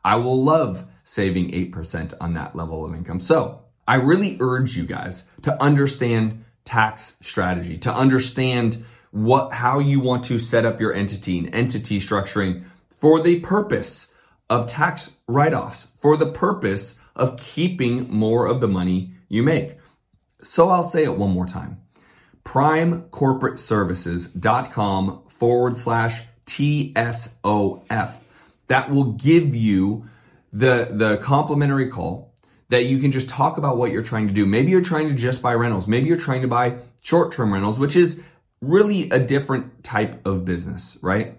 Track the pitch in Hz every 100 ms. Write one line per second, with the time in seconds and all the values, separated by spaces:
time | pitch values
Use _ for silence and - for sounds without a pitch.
0 | 92 110 123 131 135 160 139 90 - _
1 | - - 95 92 87 87 92 85 80 82
2 | 82 - 87 82 - 80 82 80 78 82
3 | 87 90 - 156 - - _ _ - 143
4 | 131 185 202 - 131 127 127 90 82 85
5 | 90 - - - - - 139 147 135 -
6 | 123 113 110 107 - _ - 113 110 -
7 | - _ - - 90 90 87 85 120 -
8 | 131 131 - - 127 123 117 110 - -
9 | _ 107 110 131 127 117 120 139 143 139
10 | 127 123 - 117 - 117 113 - 110 98
11 | 98 - - 87 82 113 117 110 - 104
12 | - 104 95 104 95 90 - _ _ _
13 | 151 160 170 170 - 202 208 110 - -
14 | - _ _ _ _ 117 113 147 170 -
15 | - _ - 123 160 131 - - - _
16 | 143 151 156 - 180 190 104 101 - -
17 | _ - 135 - - - 180 180 120 123
18 | 123 107 110 117 - 127 113 95 90 90
19 | 92 - _ 104 135 160 - - _ _
20 | _ _ _ _ - - 175 180 - 165
21 | 147 98 101 90 90 92 - - _ _
22 | _ _ _ _ - 131 151 160 170 170
23 | - - 135 131 123 - - 107 92 87
24 | 87 85 85 92 110 120 127 - 104 95
25 | 95 - _ _ 120 120 123 117 117 113
26 | 113 113 - _ - - 143 147 139 113
27 | 117 117 - - 104 104 98 - - 113
28 | - - _ _ _ _ - 127 131 139
29 | 127 104 135 170 147 117 110 95 95 101
30 | - _ _ _ _ 104 131 123 120 104
31 | 110 104 131 139 143 143 143 139 131 -
32 | 87 92 - _ _ _ _ 123 123 135
33 | 139 131 - - 143 - 143 123 120 95
34 | 117 110 104 101 98 110 151 185 180 156
35 | 156 135 123 123 127 117 120 98 92 120
36 | 147 170 - 127 127 120 123 - - _
37 | - 170 - - 110 95 104 113 143 175
38 | 175 - - _ _ _ 131 185 208 202
39 | - 127 131 135 139 127 - - - 107
40 | 107 - 98 95 90 87 95 92 - -
41 | 87 101 113